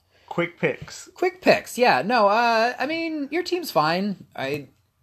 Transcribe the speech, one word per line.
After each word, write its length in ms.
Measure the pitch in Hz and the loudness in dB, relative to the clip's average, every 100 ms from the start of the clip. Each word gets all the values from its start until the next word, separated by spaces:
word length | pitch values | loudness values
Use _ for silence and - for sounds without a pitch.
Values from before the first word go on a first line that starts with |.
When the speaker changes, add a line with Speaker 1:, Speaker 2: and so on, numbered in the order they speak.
| _ _ - | _ _ -10
Speaker 1:
Quick 320 | - 170 - | -4 -4 -2
picks. 500 | 156 120 - - - | -2 -2 -12 -18 -16
Speaker 2:
quick 280 | - 359 359 | -4 -4 0
picks. 360 | 233 156 - - | 2 2 2 0
Yeah, 240 | 240 131 | 4 4
no, 240 | 180 247 202 | 2 2 4
uh, 460 | 220 240 226 233 - | 4 2 2 0 -2
I 80 | 269 | -4
mean, 420 | 330 330 311 269 | -4 -4 -6 -4
your 120 | 320 | -4
team's 280 | 349 349 320 | -4 -4 -2
fine. 540 | 160 151 175 202 190 - - | 0 2 0 -2 -6 -12 -8
I, 320 | 135 147 135 _ _ _ | -6 -6 -10 _ _ _